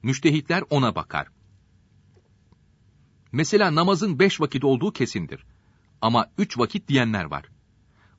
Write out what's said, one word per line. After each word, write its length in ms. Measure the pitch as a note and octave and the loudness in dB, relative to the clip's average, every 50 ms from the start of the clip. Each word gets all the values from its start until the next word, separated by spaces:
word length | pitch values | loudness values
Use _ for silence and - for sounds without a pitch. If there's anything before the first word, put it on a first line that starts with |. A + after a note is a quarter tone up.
Müçtehitler 600 | - A#2 C3+ - - D#3+ C#3+ D#3 - - E3+ F#3 - _ | -2 -2 -4 2 2 2 2 2 0 -2 -4 -4 -2 _
ona 240 | D3 C#3 B2+ A2+ E2+ | 0 2 2 0 0
bakar. 340 | D#2+ D#2 _ - D2 C#2 - _ _ _ _ _ _ _ _ _ _ _ _ _ _ _ _ _ - _ _ _ _ _ _ _ _ _ _ _ _ _ _ _ _ _ _ _ _ _ _ | -4 -8 _ -6 -6 -6 -6 _ _ _ _ _ _ _ _ _ _ _ _ _ _ _ _ _ -20 _ _ _ _ _ _ _ _ _ _ _ _ _ _ _ _ _ _ _ _ _ _
Mesela 420 | - C3 D#3 - - G#3 G#3 F3+ D3 | -4 -4 -2 2 2 2 2 2 2
namazın 440 | D#3 F3 F#3+ G3 D#3 G3+ G3+ D#3 B2+ | 2 2 2 2 0 0 -2 2 2
beş 220 | F#3+ G3 - - | 2 2 2 0
vakit 240 | D#3 C#3 - C3+ B2+ | -4 -2 -2 0 2
olduğu 280 | C3+ C3+ A#2+ E3 G#3 | 2 2 2 0 -4
kesindir. 520 | - - B2+ - - G#2+ E2 D2 - - - - _ _ _ _ _ _ _ _ _ _ | -2 -2 -4 -4 -2 -8 -8 -8 -12 -16 -18 -20 _ _ _ _ _ _ _ _ _ _
Ama 300 | - A2+ A#2 G2+ - - _ - | 0 2 2 2 0 0 _ -4
üç 200 | G3+ - - B2 | -4 -2 0 -2
vakit 300 | A#2+ A2+ - - - - | 0 0 0 -8 -4 0
diyenler 360 | C#3+ C3 A#2+ A2+ G#2+ G2 E2+ | 2 2 2 2 -2 -4 -4
var. 200 | D2+ D2 C#2+ - - - _ _ _ _ _ _ _ _ _ _ _ _ | -6 -8 -10 -10 -14 -20 _ _ _ _ _ _ _ _ _ _ _ _